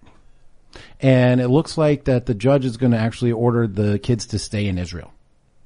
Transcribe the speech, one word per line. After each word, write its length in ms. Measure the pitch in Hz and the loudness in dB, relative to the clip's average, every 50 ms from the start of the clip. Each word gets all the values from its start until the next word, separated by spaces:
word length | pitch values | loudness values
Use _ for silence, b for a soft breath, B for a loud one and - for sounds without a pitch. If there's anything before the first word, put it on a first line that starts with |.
| - - - - - - - - - - - - _ _ B B B B B B | -20 -20 -20 -20 -20 -20 -20 -20 -20 -20 -20 -20 _ _ B B B B B B
And 400 | - 135 131 127 123 123 127 127 | 2 4 4 4 4 4 4 2
it 80 | 127 123 | 2 2
looks 280 | 127 151 160 - - - | 2 2 0 0 -2 0
like 260 | 156 151 147 - - | 0 0 0 0 0
that 220 | - 131 123 123 | 0 0 0 0
the 80 | - 123 | -2 -4
judge 300 | 101 104 131 139 143 131 | -2 2 2 2 2 2
is 120 | 131 113 110 | -2 -4 -2
gonna 180 | 131 123 117 | 0 2 2
actually 360 | 113 110 113 - - - 120 117 | 2 0 -2 -4 -2 -2 -2 0
order 340 | 110 117 120 117 117 117 110 | 0 0 0 2 2 0 -2
the 300 | 98 95 104 104 104 101 | -2 -2 0 0 0 -2
kids 280 | - - 123 113 - - | 0 -2 -2 -2 -2 -6
to 100 | - 101 | -6 -6
stay 280 | - - - 107 104 | -6 -6 -6 -4 -4
in 120 | 101 92 90 | -2 -4 -4
Israel. 340 | 90 85 87 85 - - - _ _ _ _ _ _ _ _ _ - | -6 -8 -10 -14 -14 -16 -20 _ _ _ _ _ _ _ _ _ -20